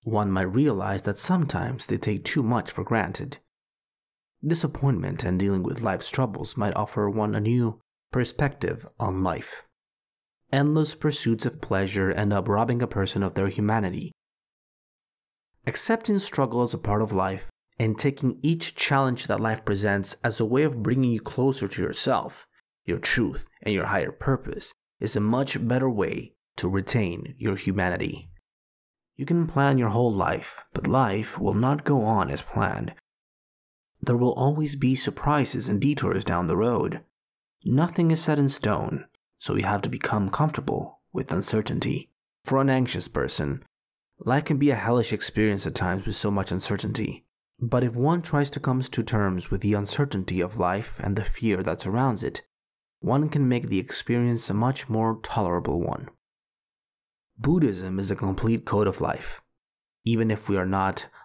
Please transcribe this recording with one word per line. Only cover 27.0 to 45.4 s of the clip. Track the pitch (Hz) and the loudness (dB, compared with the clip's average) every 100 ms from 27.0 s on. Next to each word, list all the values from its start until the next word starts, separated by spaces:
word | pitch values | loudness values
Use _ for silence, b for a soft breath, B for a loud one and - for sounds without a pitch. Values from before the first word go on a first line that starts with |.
| 95 87 - - | 0 -4 -10 -4
your | 113 95 | -2 -2
humanity. | - 92 90 87 - - - - _ _ _ _ _ _ _ - | -2 0 0 0 -4 -6 -14 -20 _ _ _ _ _ _ _ -10
You | 139 | 0
can | 170 160 | 2 2
plan | 139 139 135 | 2 4 4
your | 113 | 2
whole | 110 123 | 2 2
life, | 101 - - - - - | 2 0 -2 -6 -16 -8
but | - - | -4 2
life | 131 120 101 107 - | 2 2 0 -4 -4
will | 107 101 | 0 2
not | 127 147 | 2 2
go | - 139 | 2 2
on | 107 107 71 | 4 2 0
as | 71 | -2
planned. | - - 95 53 - - _ _ _ _ _ _ _ _ _ - | -4 -2 -2 -2 -6 -10 _ _ _ _ _ _ _ _ _ -8
There | - 120 | 0 2
will | 123 | 4
always | 127 131 151 151 143 | 4 2 2 -2 0
be | 127 131 | 2 2
surprises | - - 143 147 131 123 120 | -2 -2 0 2 2 -2 -2
and | 101 | 2
detours | 139 143 90 92 | 2 2 0 0
down | 104 87 87 | 0 0 2
the | 87 | 2
road. | 117 120 104 80 - _ _ _ _ _ 101 | 2 2 0 -4 -12 _ _ _ _ _ 0
Nothing | 131 170 175 165 | 2 2 2 2
is | 160 | 4
set | 160 147 | 2 2
in | 139 | 2
stone, | - 104 82 - - - _ _ - | 2 0 0 -2 -6 -8 _ _ -12
so | - - | -2 0
you | |
have | 95 104 | 0 0
to | - | -2
become | - - 107 98 | -4 -2 0 0
comfortable | - 156 156 139 - - - _ | 2 0 0 -4 -4 -4 -14 _
with | - - | -6 -2
uncertainty. | 151 - 110 - - - - - _ _ _ - | 0 2 0 0 -2 -2 -4 -6 _ _ _ -2
For | 135 | 2
an | 135 | 4
anxious | 131 123 90 - | 4 2 -2 -4
person, | - 64 - 73 69 - _ _ _ _ - | -2 -2 -2 -2 -4 -10 _ _ _ _ -8
life | - 135 151 | 0 0 2
can | 143 | 2
be | 143 | 2
a | 123 | 2
hellish | 113 120 113 | 2 2 2
experience | 104 - 107 | -2 -2 2